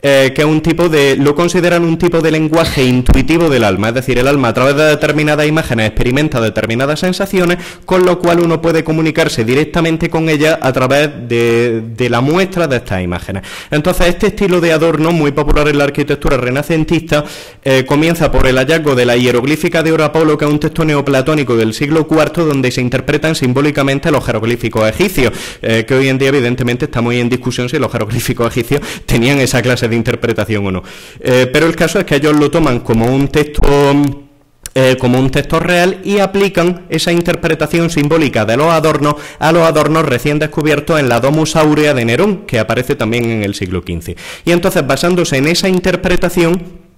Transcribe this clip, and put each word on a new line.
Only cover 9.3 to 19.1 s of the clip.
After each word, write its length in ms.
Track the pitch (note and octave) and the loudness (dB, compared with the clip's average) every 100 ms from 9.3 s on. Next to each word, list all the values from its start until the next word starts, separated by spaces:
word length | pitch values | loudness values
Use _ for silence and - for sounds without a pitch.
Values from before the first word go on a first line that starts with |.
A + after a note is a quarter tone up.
| - | 0
directamente 640 | A2+ B2+ D3+ E3+ E3 D#3+ E3 | 0 0 0 0 0 0 -2
con 220 | D#3+ D#3+ | -2 0
ella 280 | D#3 D3+ D#3+ | 2 2 0
a 100 | C3 | 0
través 380 | C3 B2+ C#3 D3+ C3+ A#2+ | 0 2 2 0 -4 -4
de, 540 | A#2 A#2 A#2 A#2+ A2+ A2+ | 0 2 2 0 -2 -6
de 140 | A2+ B2 | -4 -2
la 140 | A#2 | 0
muestra 440 | C3 E3+ F#3+ F#3+ E3 | 0 0 0 -2 -2
de 100 | B2 | -2
estas 260 | - F#2+ | -4 -4
imágenes. 400 | F2+ F2 - G2 - - - | -4 -6 -6 -10 -10 -16 -6
Entonces, 360 | D3+ D3+ F3 F3+ | -2 0 2 2
este 220 | F3+ G#3+ | 2 -2
estilo 300 | - G3 F3+ | 0 0 2
de 100 | E3 | 2
adorno, 400 | D#3+ E3 D#3 D#3+ | 2 2 0 0
muy 200 | E3+ D3 | 0 0
popular 360 | C#3+ C#3+ C#3 D3 | 0 2 2 2
en 80 | C#3+ | 2
la 80 | |
arquitectura 540 | C#3+ C#3+ C#3+ C#3+ D#3+ C#3 | 0 0 -2 -2 0 0
renacentista, 840 | B2 C3 D3 E3 D#3 E3 D#3+ D3 D3 - - - | 0 -4 -2 -2 0 -2 0 -2 -2 -10 -18 -10
eh, 220 | - C3 C3 | 0 0 2
comienza 460 | D3 D#3+ E3+ D3+ | 0 2 2 2
por 140 | C3 C3 | 4 4
el 100 | B2+ | 2
hallazgo 380 | C3 D#3+ D3+ | 2 2 2
de 100 | B2+ | 2
la 140 | A#2+ | 2